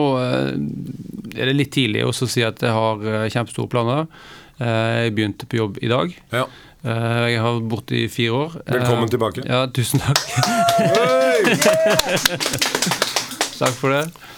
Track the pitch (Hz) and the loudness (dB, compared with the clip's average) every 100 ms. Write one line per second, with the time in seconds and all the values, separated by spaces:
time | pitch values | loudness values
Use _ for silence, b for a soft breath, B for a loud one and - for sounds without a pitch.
0 | 143 127 127 131 135 - 73 - - - | 2 2 0 0 0 -2 -4 -6 -8 -12
1 | - - - - 127 143 135 139 117 107 | -12 -14 -10 -4 0 0 0 0 0 2
2 | 123 - 120 123 113 - 120 110 110 107 | 0 0 -2 0 0 0 0 2 2 0
3 | 110 107 110 120 110 - 113 120 117 143 | -2 -2 0 -2 -4 -4 -2 0 0 0
4 | 160 B B B B B 117 113 113 117 | -4 B B B B B -2 0 0 0
5 | 117 107 107 - 117 113 107 95 120 127 | 0 0 -2 -2 -4 -2 -2 -2 0 0
6 | 175 - - 120 - B B B 127 113 | -2 -6 -6 -4 -4 B B B -4 -2
7 | 117 117 120 113 117 120 113 113 - 120 | 0 0 0 2 0 0 -2 -4 -2 -2
8 | 113 - 117 123 160 165 - 127 123 117 | -2 0 0 0 -2 -6 -2 0 2 2
9 | 113 113 110 - - 123 131 127 117 139 | 2 2 0 -2 0 0 0 0 2 2
10 | - - - - - 698 679 679 679 - | 2 0 0 -2 0 2 2 4 4 4
11 | 494 523 523 466 202 147 208 214 320 196 | 4 4 4 4 4 4 4 4 4 2
12 | - 180 - 175 - - - - 175 - | 0 0 0 -2 -2 -2 -2 -2 -2 -2
13 | - - - - - - 131 120 135 139 | -4 -4 -6 -8 -6 -2 -2 0 0 0
14 | 165 - B | -2 -8 B